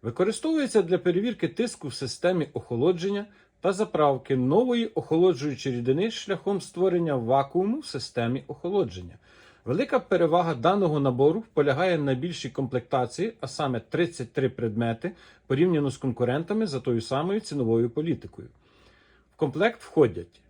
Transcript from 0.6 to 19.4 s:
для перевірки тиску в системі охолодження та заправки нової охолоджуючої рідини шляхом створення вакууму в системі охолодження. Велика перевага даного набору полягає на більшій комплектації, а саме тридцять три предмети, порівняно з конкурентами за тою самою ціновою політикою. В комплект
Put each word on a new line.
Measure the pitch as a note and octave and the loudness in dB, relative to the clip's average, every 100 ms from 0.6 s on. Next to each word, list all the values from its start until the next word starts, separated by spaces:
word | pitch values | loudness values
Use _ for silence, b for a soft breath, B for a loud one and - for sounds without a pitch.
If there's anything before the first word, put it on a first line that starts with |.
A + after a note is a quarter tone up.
| C4+ A3 | 2 2
для | E3+ F3+ | 2 2
перевірки | F#3 F3 A3+ A3 E3 | 2 0 0 -2 -4
тиску | - A#3 - C#3+ | -2 -4 -4 -10
в | |
системі | - B2 - F3 F#3 D3 | -8 -8 -2 0 0 -2
охолодження | A#2+ - A#2+ D3+ F3 F#3 G3+ G#3 b b _ | -6 -6 0 2 2 -2 -4 -6 b b _
та | F3+ | -2
заправки | F#3+ G#3+ D#3+ D3+ C3+ - C3+ | 0 -2 2 2 2 0 0
нової | B2+ E3+ B3+ A#3+ A3+ | 4 2 2 0 -2
охолоджуючої | - - D#3+ F#3 D3+ D3 C3 C#3 A#2+ | -4 0 4 4 2 -4 -4 -4 -2
рідини | A#2+ C#3 A3 | 0 0 0
шляхом | A3 - F3+ - G3+ | -4 -6 -6 -2 -4
створення | - E3+ F#3+ F3 E3+ C3+ | -4 0 2 2 0 -2
вакууму | A2+ C3+ C#3 F3 G3 C#4 | 2 2 2 0 0 -2
в | - | -6
системі | C#3 - - A#2 C3 - | -10 -6 -2 -2 -2 -6
охолодження. | - E3+ G3 D3 F#2 F2 - b b b b A2 | -10 -2 0 -2 -4 -14 -18 b b b b -4
Велика | D3 C#4 C4 | -2 0 0
перевага | - F3+ E3 E3+ E3 | 2 2 4 4 2
даного | C3+ D#3 G3+ F3+ D3 | 2 2 2 2 2
набору | C#3 B2 C#3 F#3 - | 0 4 4 2 -4
полягає | - C#3+ C3+ F#3 E3+ | 0 2 2 0 0
на | C#3 | 0
більшій | B2+ E3 E3 C3 | -2 -4 -6 -8
комплектації, | - C3 B2+ - - B2 - G#3+ - | -6 -4 -4 -2 -2 -2 -4 -6 -6
а | C#3 | -12
саме | - C#3+ A#2+ | -4 -4 -4
тридцять | - D#3 E3+ E3+ B2 | -4 -2 -2 -4 -8
три | - C3 | -2 -2
предмети, | - A#2 G#2+ A#2 A#2 F3+ B B B _ | -2 -4 -2 -2 -2 -6 B B B _
порівняно | C3+ F3+ D#3+ C#3+ | 2 4 4 0
з | C3+ | -2
конкурентами | C3+ A#2 B2 C#3 E3 G#3+ G#3+ | -6 -2 0 0 -2 -2 -2
за | C3+ | -4
тою | C3 A#2 | -2 -2
самою | A2+ C3+ E3+ G#3 | 0 -2 0 -2
ціновою | G#3+ C#3+ A2+ A2+ A#2+ | -4 -2 2 2 2
політикою. | A#2 E3 C#3 - - B1 _ b b b b b b b | -2 -4 -4 -6 -18 -20 _ b b b b b b b
В | |
комплект | _ | _